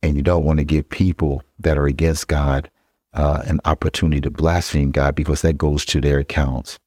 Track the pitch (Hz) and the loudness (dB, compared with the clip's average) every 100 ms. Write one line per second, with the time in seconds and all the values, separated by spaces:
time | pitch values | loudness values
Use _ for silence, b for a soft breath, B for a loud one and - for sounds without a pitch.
0 | 82 71 69 87 76 76 73 78 73 - | 0 0 2 2 2 0 2 0 -2 0
1 | 92 85 78 69 - _ 85 71 71 67 | 0 0 -2 -2 -8 _ -2 2 0 2
2 | 80 76 - 76 71 69 - _ _ _ | 0 0 -2 0 0 0 -4 _ _ _
3 | _ - 73 73 - 73 - 76 78 - | _ -2 0 0 0 -2 0 -2 -2 0
4 | 82 73 71 - 80 87 - 76 69 67 | 0 0 -2 0 0 0 0 0 0 2
5 | 69 71 76 73 82 76 76 73 - 76 | 0 0 -2 0 2 2 0 0 0 0
6 | 69 71 69 - 69 64 52 - | 2 0 0 0 0 -2 -8 -18